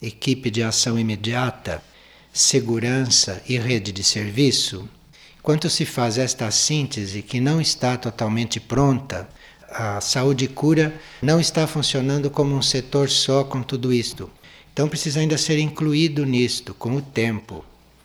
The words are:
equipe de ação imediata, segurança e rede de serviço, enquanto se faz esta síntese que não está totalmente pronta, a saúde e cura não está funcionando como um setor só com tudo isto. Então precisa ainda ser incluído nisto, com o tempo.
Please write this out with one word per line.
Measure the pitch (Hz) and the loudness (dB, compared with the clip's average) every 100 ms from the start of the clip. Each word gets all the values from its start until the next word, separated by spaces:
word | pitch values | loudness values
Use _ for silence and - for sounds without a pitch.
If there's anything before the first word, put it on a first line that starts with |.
equipe | 117 - - 131 123 | -12 -6 -2 0 -2
de | 107 | -2
ação | 110 107 - 117 | 0 0 0 0
imediata, | 113 104 107 120 127 - - 80 - - - - _ | 0 -2 -2 -2 -2 -4 -8 -10 -10 -20 -20 -20 _
segurança | - - 139 113 113 113 127 127 - - 92 - | 0 2 2 2 0 2 0 2 2 2 -4 -2
e | 123 | -2
rede | 117 120 101 | 2 0 -2
de | 95 | -2
serviço, | 98 110 104 104 143 113 - 95 101 - - - - - | -2 0 -2 2 4 4 -2 -6 -12 -18 -20 -20 -20 -8
enquanto | - 151 165 | 0 0 0
se | - | -2
faz | 151 - 120 110 | -2 0 0 0
esta | 127 - 113 | -2 -2 -2
síntese | - - 151 135 - 98 101 | 0 0 0 -2 -4 -6 -8
que | - 127 | -6 -2
não | 131 160 | 2 2
está | 151 - 123 113 | 0 0 0 0
totalmente | 113 - 110 110 113 110 | -4 -4 -2 0 -2 -6
pronta, | - 117 139 127 - 92 101 - - - - | -2 2 4 2 -2 -10 -10 -18 -20 -20 -16
a | - 110 101 | -6 -4 -4
saúde | - 135 135 131 | -2 0 2 2
e | 131 | -2
cura | - 147 156 156 156 - - | 0 2 4 2 -2 -16 -4
não | 131 165 | 2 4
está | 160 - 156 | 2 0 0
funcionando | 156 139 139 131 143 143 | 0 0 0 0 0 0
como | 139 139 | 0 0
um | 139 | 2
setor | 127 135 127 143 139 | 0 -2 0 0 2
só | - - 135 | 2 2 2
com | 139 131 | 2 -4
tudo | 120 135 127 | -4 -4 0
isto. | 123 110 - 95 - - - - | 0 0 -8 -14 -16 -20 -20 -12
Então | - 147 | -2 -2
precisa | 156 160 143 | 0 -2 0
ainda | 156 151 | 2 0
ser | - 156 | 2 0
incluído | 156 151 156 147 165 147 | 0 0 0 2 2 2
nisto, | 139 123 123 - - | 0 2 2 0 -8
com | 95 117 135 | -8 -4 -4
o | |
tempo. | 139 - 113 107 - 85 - - _ _ | -4 -2 0 -2 -8 -16 -16 -20 _ _